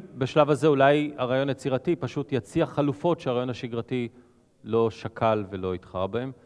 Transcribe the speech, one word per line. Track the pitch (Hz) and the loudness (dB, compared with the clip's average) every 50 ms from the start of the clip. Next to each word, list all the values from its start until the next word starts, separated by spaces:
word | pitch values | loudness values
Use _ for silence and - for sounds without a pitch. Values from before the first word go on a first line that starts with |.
| - - - | -6 -10 -6
בשלב | 127 131 127 - 151 147 139 | -6 -6 0 2 2 4 4
הזה | 151 120 143 | 4 4 4
אולי | 160 147 135 135 139 147 151 147 147 - | 4 6 6 6 6 6 4 2 -2 -4
הרעיון | - 127 120 127 131 139 139 | -4 -2 0 0 0 0 -2
היצירתי | 131 - - - 135 123 - 180 170 | -2 -4 -2 -2 -2 0 0 -2 -2
פשוט | - 143 120 - 147 139 - | -2 -4 -6 -6 -6 -6 -4
יציע | 135 120 - - - 165 160 | -4 -4 -4 -4 -2 -2 -2
חלופות | 147 - - 147 143 139 - - 175 165 165 | 0 0 0 0 0 -2 0 0 0 0 0
שהרעיון | - 151 120 120 127 131 | -2 -2 -2 -2 -2 -4
השגרתי | 117 - - 120 117 117 110 - 127 127 120 113 - - - _ _ _ _ _ _ _ - | -6 -8 -8 -8 -6 -8 -6 -4 -4 -4 -4 -6 -8 -14 -20 _ _ _ _ _ _ _ -6
לא | 107 110 113 113 113 | 0 2 2 2 2
שקל | - - - 107 - - 123 113 110 107 101 92 | 0 -4 -10 -12 -4 0 2 2 2 2 -2 -6
ולא | 98 95 92 92 90 | -8 -6 -4 -4 -4
התחרה | 87 - - - 90 95 | -6 -8 -8 -6 -4 -4
בהם. | 95 101 117 127 135 131 - - | -2 -4 -6 -6 -8 -10 -16 -20